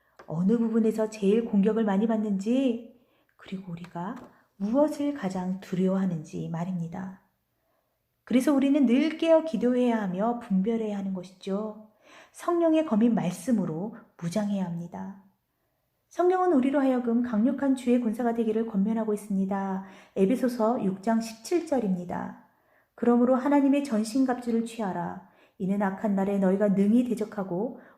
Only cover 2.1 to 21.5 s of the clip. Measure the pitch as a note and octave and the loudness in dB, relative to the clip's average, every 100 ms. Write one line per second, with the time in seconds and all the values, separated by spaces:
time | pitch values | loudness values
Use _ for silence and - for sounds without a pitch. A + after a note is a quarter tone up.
2.1 | A3 G#3+ F#3+ G#3 C4 C4+ A3+ - - _ | 0 -2 -2 0 0 0 -2 -8 -20 _
3.1 | _ _ _ - F#3+ F#3+ E3+ F3 E3+ F#3 | _ _ _ -14 -12 -12 -14 -12 -10 -10
4.1 | B3+ - _ _ - G3 C4 D4+ D4+ C#4+ | -10 -16 _ _ -8 -2 2 2 0 -4
5.1 | C#4+ F#3 F#3 F3+ F#3+ - F3+ F#3 F#3+ F#3+ | -4 -4 -4 -4 -6 -4 0 0 0 -2
6.1 | D#3+ D#3 F3 E3 E3 F3+ F3+ E3 F3+ F#3+ | -4 -8 -8 -6 -6 -4 -6 -6 -10 -12
7.1 | F#3+ _ _ _ _ _ _ _ _ _ | -14 _ _ _ _ _ _ _ _ _
8.1 | _ - A#3+ C#4 C4+ C#4 D4 A#3+ B3+ D#4 | _ 0 2 4 4 4 4 4 4 2
9.1 | D#4+ E4 D#4+ D#4+ G3+ A#3+ B3 B3 A3+ G3 | 0 4 4 4 -2 0 2 2 0 -2
10.1 | F3+ A3 A#3+ - F#3+ G3+ A3+ G#3+ G3+ G3 | -2 -2 -2 -2 0 0 -2 -2 -4 -6
11.1 | F#3+ F3 - - G3 G#3+ G#3+ - _ _ | -8 -10 -12 -6 -4 -6 -10 -20 _ _
12.1 | - - - - E4+ E4 D#4 D#4 G#3 A#3+ | -20 -20 -8 -2 2 4 4 2 4 4
13.1 | G#3 E3 - - A3 E3+ D#3 G#3+ - - | 2 0 -4 -2 0 0 -4 -8 -12 -20
14.1 | - E3+ G#3+ G3+ G3 F3+ E3+ E3+ F#3+ F#3+ | -10 -6 -4 -2 -2 -4 -6 -10 -12 -12
15.1 | G3 _ _ _ _ _ _ _ _ _ | -14 _ _ _ _ _ _ _ _ _
16.1 | - F4+ F#4 F#4 D4 C4 D4 C4+ B3+ A#3+ | 0 2 4 4 4 4 2 2 2 2
17.1 | A#3 A#3+ G#3+ A#3+ C#4 C#4 C4 B3 A#3+ A3+ | 0 0 2 2 2 0 0 2 2 2
18.1 | G#3+ A#3+ A#3 A3 G#3+ A3+ F#3+ G3+ A3+ G#3+ | -2 -2 0 0 0 -2 0 0 0 -2
19.1 | G#3 - G3 F#3+ G3 G3 F#3+ - - - | -4 -2 -2 -2 -2 -4 -6 -10 -18 -8
20.1 | - G3 B3+ A3+ B3 A3 B3 F#3+ F#3+ A#3 | 0 2 2 0 0 0 0 -2 -2 -2
21.1 | A3+ A3+ - - | -2 -2 -10 -4